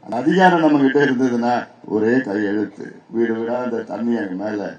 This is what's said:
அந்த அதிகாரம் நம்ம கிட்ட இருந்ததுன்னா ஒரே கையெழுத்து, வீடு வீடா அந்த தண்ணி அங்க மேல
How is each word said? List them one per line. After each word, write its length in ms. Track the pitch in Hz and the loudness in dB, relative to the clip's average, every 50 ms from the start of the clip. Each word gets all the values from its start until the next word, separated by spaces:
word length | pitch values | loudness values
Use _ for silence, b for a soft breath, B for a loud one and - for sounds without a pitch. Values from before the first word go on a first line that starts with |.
| - | -10
அந்த 120 | - - | -6 -6
அதிகாரம் 460 | - 123 160 175 185 185 185 175 165 160 | 0 0 2 4 6 6 6 6 4 4
நம்ம 160 | 151 151 143 | 4 4 4
கிட்ட 180 | 135 135 131 143 | 4 4 4 4
இருந்ததுன்னா 520 | 143 135 127 120 131 123 120 117 117 120 123 117 117 - - - - - | 2 2 2 0 0 0 0 0 0 0 0 -2 -4 -8 -18 -20 -10 -4
ஒரே 240 | 98 107 107 110 120 131 | -2 0 2 2 2 2
கையெழுத்து, 640 | 131 - 98 104 107 98 101 107 104 - - - - - - - - _ | 0 0 -4 -2 -2 -2 -2 -2 -4 -4 -8 -14 -16 -16 -16 -20 -20 _
வீடு 220 | - 113 117 113 113 | -2 -2 -2 -2 -2
வீடா 200 | 113 117 117 120 123 | -4 -4 -4 -4 -4
அந்த 180 | 127 120 113 113 110 - | -4 -4 -6 -6 -8 -8
தண்ணி 220 | - 104 117 120 117 113 | -8 -6 -4 -2 -2 -2
அங்க 160 | 104 95 92 | -4 -6 -8
மேல 300 | 95 101 107 107 104 98 92 85 | -6 -6 -6 -6 -6 -8 -8 -10